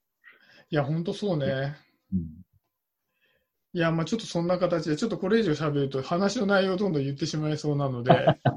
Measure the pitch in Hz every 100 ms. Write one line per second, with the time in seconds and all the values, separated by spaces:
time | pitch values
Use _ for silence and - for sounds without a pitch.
0 | _ _ - - _ - _ 151 135 165
1 | 170 196 208 160 135 135 139 147 _ _
2 | _ 92 80 80 - _ _ _ _ _
3 | _ _ _ _ _ _ _ 180 165 160
4 | 160 226 - 175 170 175 180 170 165 151
5 | 233 - 185 226 202 147 156 143 139 135
6 | 135 175 202 202 196 196 190 185 202 151
7 | 139 139 160 156 151 151 151 143 139 123
8 | 120 - 135 - -